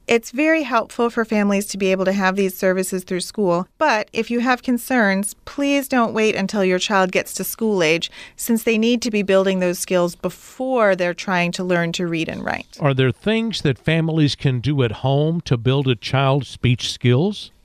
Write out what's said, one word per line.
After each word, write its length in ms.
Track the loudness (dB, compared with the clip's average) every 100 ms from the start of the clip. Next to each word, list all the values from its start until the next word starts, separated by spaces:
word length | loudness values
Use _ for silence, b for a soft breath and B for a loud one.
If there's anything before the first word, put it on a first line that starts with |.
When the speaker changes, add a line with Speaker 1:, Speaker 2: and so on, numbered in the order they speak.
| 0
Speaker 1:
It's 240 | 0 0
very 340 | -2 2 2
helpful 460 | 0 -2 -2 -2 -2
for 160 | -2 -2
families 400 | 0 2 0 -2
to 120 | -2
be 120 | 0
able 140 | 2 0
to 80 |
have 220 | 2 0 0
these 200 | -2 0
services 480 | 0 0 -2 -4
through 180 | -4 -6
school, 460 | -6 -2 0 0 -2 -2
but 280 | 0 0 -2
if 160 | -6 -2
you 100 | 0
have 220 | 0 0
concerns, 720 | 0 -2 0 2 2 2 -2 -8 -12
please 420 | -4 0 0 0
don't 260 | 0 0
wait 220 | 2 0 0
until 280 | -2 0
your 160 | 2 0
child 320 | 0 2 2
gets 220 | 0 -4 -6
to 80 |
school 380 | -8 -4 -2 2
age, 300 | 2 0 -2 B B B
since 260 | -2 0
they 160 | 2 2
need 240 | 2 0
to 80 | 0
be 140 | -2
building 360 | 2 4 4 2
those 200 | 0 -2
skills 360 | 0 0 0 -2
before 800 | -8 -8 -18 -8 -2 2 2 2
they're 200 | -2 -4
trying 360 | -2 0 -2
to 100 | -2
learn 280 | -2 0 0
to 120 | -2 -4
read 240 | -2 -4
and 160 | -6 -6
write. 320 | -6 -8 -4
Speaker 2:
Are 140 | 0
there 180 | 2 0
things 520 | 0 -2 0 -2 -2
that 160 | -2 -2
families 560 | 0 0 2 2 2 2
can 240 | -2 0
do 240 | -2 0
at 80 | 0
home 500 | 0 0 2 2 -2
to 160 | 0 0
build 300 | 2 2 0
a 80 | -2
child's 520 | 0 0 2 0 -2
speech 440 | -2 0 2 -2
skills? 600 | 0 2 4 2 -4 -12 _